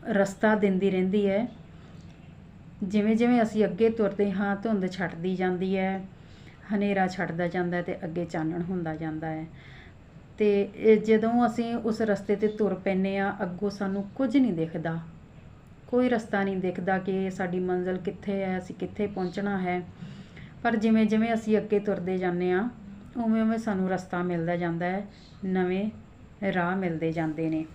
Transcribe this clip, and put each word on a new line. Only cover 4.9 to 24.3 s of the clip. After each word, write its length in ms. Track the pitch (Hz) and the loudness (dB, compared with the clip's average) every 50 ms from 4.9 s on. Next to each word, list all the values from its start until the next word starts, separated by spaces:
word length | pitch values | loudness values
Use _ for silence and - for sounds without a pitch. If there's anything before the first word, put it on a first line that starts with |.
ਛੱਟਦੀ 440 | 180 - 185 165 165 165 165 185 185 | -4 -4 -6 -6 -4 -4 -4 -2 -2
ਜਾਂਦੀ 420 | 180 190 185 180 175 185 190 196 | 0 0 0 0 0 0 0 0
ਹੈ, 280 | 190 190 190 190 185 185 - - - - - - - - - - - - - 208 | 0 0 0 -2 -4 -8 -12 -16 -20 -20 -20 -20 -20 -20 -20 -20 -20 -8 -4 -2
ਹਨੇਰਾ 320 | 208 202 202 202 190 185 | 0 2 2 2 2 2
ਛੱਟਦਾ 400 | 185 185 - 180 165 165 165 175 | 0 0 -4 -4 -4 -2 -2 -2
ਜਾਂਦਾ 300 | 175 170 185 180 175 175 | -2 0 -2 -2 0 -2
ਹੈ 40 | 175 | -2
ਤੇ 160 | 175 185 185 - - | -2 -4 -6 -6 -8
ਅੱਗੇ 200 | 175 160 175 170 | -6 -4 -4 -6
ਚਾਨਣ 360 | 165 - 170 156 160 165 175 | -4 -4 -4 -4 -2 -2 -4
ਹੁੰਦਾ 340 | 170 170 190 180 170 160 156 | -4 -4 -4 -4 -4 -4 -6
ਜਾਂਦਾ 320 | 156 160 160 156 156 160 | -6 -6 -6 -6 -6 -6
ਹੈ। 180 | 160 160 156 160 165 - - - - - - - - - - - - - - - - - | -6 -6 -6 -8 -12 -14 -18 -20 -20 -20 -20 -20 -20 -20 -20 -20 -20 -20 -20 -20 -20 -2
ਤੇ 320 | - 214 208 202 202 202 196 - | 2 2 4 4 4 2 -2 -4
ਇਹ 220 | - - 220 220 | 2 6 6 6
ਜਦੋਂ 500 | 202 180 220 220 214 220 226 240 240 240 | 6 6 4 4 4 4 2 2 4 2
ਅਸੀਂ 280 | 226 226 - 233 233 233 | 2 2 0 -2 -2 -2
ਉਸ 260 | 233 - 240 226 - | -2 -2 -2 0 0
ਰਸਤੇ 340 | 226 214 202 196 - - 208 | 2 0 0 0 2 -2 0
'ਤੇ 120 | 202 220 | 2 2
ਤੁਰ 260 | 214 214 - 214 196 190 | 0 0 2 0 0 0
ਪੈਂਦੇ 440 | - - 196 190 185 190 196 196 | -2 -2 0 0 2 0 0 0
ਹਾਂ, 260 | 196 196 202 196 - 208 | 0 0 -2 -2 -2 -4
ਅੱਗੋਂ 260 | 180 175 - 208 202 | -6 -4 -4 -4 -4
ਸਾਨੂੰ 400 | 202 - 208 190 190 202 196 - - | -2 -2 -4 -2 -2 -4 -6 -6 -4
ਕੁਝ 220 | - 269 254 220 | -2 -2 2 4
ਨਹੀਂ 160 | 285 262 226 180 | 4 4 4 2
ਦਿਖਦਾ, 460 | 160 160 160 - 180 160 165 165 165 - - - - - - - - - - - - - - - - - | 0 -2 -2 -4 -4 -4 -4 -4 -4 -8 -10 -18 -20 -20 -20 -20 -20 -20 -20 -20 -20 -20 -20 -20 -20 -8
ਕੋਈ 220 | - - 247 254 247 | 0 2 2 4 4
ਰਸਤਾ 340 | 247 226 226 - - 196 196 | 2 0 0 0 0 0 0
ਨਹੀਂ 140 | 196 196 | 0 0
ਦਿਖਦਾ 400 | 185 185 180 180 - 180 185 190 | 0 -2 -2 -2 -2 0 0 0
ਕਿ 320 | 185 185 202 190 190 190 190 | 0 0 0 -2 0 -2 -2
ਸਾਡੀ 300 | 185 - 190 180 175 180 | -2 -4 -4 -2 -2 -2
ਮੰਜ਼ਿਲ 380 | 185 180 180 180 180 185 185 | 0 0 0 0 0 -2 -2
ਕਿੱਥੇ 460 | 180 - 202 196 - - 208 196 196 190 | -2 -4 -6 -8 -6 -6 -4 -2 -2 0
ਹੈ, 140 | 190 185 | -2 -2
ਅਸੀਂ 180 | 185 180 - - | -4 -4 -8 -10
ਕਿੱਥੇ 320 | - 185 180 - - 214 | -8 -8 -8 -4 -4 -4
ਪਹੁੰਚਣਾ 540 | 202 208 196 185 180 175 202 202 202 202 190 | -2 -2 -4 -4 -4 -4 -4 -2 -2 -2 -2
ਹੈ। 200 | 185 180 180 180 175 - - - - - - - - - - - - - - - - | -2 -2 -2 -2 -4 -8 -12 -14 -14 -14 -14 -16 -18 -18 -18 -18 -18 -18 -18 -2 0
ਪਰ 120 | 233 226 | 0 2
ਜਿਵੇਂ 300 | 240 202 226 220 220 220 | 4 4 4 6 6 6
ਜਿਵੇਂ 280 | 208 220 220 220 233 233 | 4 4 2 2 2 0
ਅਸੀਂ 240 | 226 226 220 214 | 0 2 2 2
ਅੱਗੇ 220 | 208 208 208 214 202 | 2 4 2 0 2
ਤੁਰਦੇ 380 | 202 214 190 170 175 185 185 | 2 2 -2 -2 0 -2 -2
ਜਾਂਦੇ 340 | 185 185 180 180 175 180 180 | 0 0 0 0 2 2 2
ਹਾਂ, 180 | 180 180 214 247 - - - - - - - - - | 2 2 2 0 -4 -8 -16 -16 -16 -16 -18 -10 -6
ਉਵੇਂ 240 | 247 233 220 220 220 | -2 0 2 2 4
ਉਵੇਂ 160 | 220 220 226 | 4 2 2
ਸਾਨੂੰ 320 | 226 226 226 202 185 190 185 | 0 0 -2 0 0 2 0
ਰਸਤਾ 340 | 190 180 185 - - 175 175 | 0 -2 -2 -4 -2 -2 0
ਮਿਲਦਾ 320 | 180 | 0